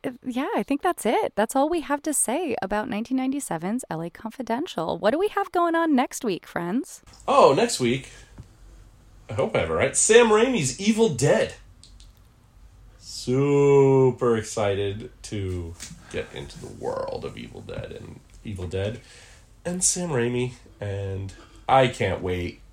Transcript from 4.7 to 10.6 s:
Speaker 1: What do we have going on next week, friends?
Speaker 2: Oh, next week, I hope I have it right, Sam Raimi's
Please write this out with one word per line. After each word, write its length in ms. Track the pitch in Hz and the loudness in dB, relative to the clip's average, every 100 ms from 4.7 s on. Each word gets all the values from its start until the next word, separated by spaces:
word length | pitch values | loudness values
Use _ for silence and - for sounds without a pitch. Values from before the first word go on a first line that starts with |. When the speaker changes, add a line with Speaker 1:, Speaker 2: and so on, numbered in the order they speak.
| - 165 170 | -4 -4 0
Speaker 1:
What 140 | 190 | 0
do 80 | 285 | 2
we 80 | 415 | 0
have 240 | - 392 | -2 -2
going 240 | 359 339 330 | 0 2 2
on 200 | 330 269 | 2 2
next 280 | 269 - 233 | 0 -4 -4
week, 220 | 165 - | -6 -6
friends? 560 | - 170 226 359 - - - - | -6 -4 -4 -6 -16 -20 -10 2
Speaker 2:
Oh, 260 | 269 175 143 | 8 8 6
next 240 | 240 - | 2 0
week, 300 | 120 135 - - - - - - - - - - - - - | 0 -2 -6 -20 -20 -20 -20 -20 -20 -20 -20 -20 -20 -20 -10
I 40 | |
hope 220 | 107 185 123 | -4 0 0
I 40 | |
have 100 | 82 | 0
it 40 | |
right, 220 | 80 123 - | 0 0 2
Sam 340 | - 226 233 | 6 8 8
Raimi's 500 | 214 254 233 | 6 4 2